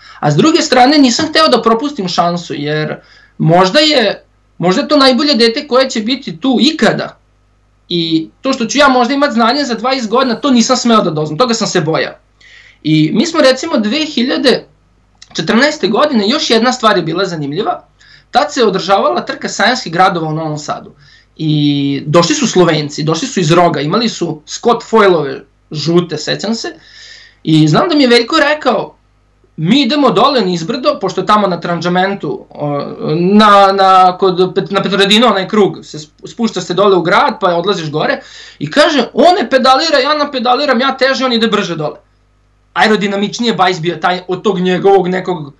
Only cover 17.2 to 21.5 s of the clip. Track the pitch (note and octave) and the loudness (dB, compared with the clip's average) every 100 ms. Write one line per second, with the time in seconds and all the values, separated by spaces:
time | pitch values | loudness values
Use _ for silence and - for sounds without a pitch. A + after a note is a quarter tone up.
17.2 | G3 E3 C#3+ D3+ D4+ - _ _ _ _ | -4 -4 -6 -6 -4 -6 _ _ _ _
18.2 | _ A#3+ D4 C#4+ A3 F3+ E3 G3+ C#4 D4 | _ -2 0 0 0 0 0 0 0 -2
19.2 | - B3 - - G#3 B3 F3 E3 F#3+ F3 | -6 -8 -8 -2 -2 -2 -4 2 2 2
20.2 | D#3+ D#3 D#3+ D3 - G#2+ - - _ _ | -4 -6 -6 -8 -8 -10 -12 -20 _ _
21.2 | _ - D#3 | _ -6 -2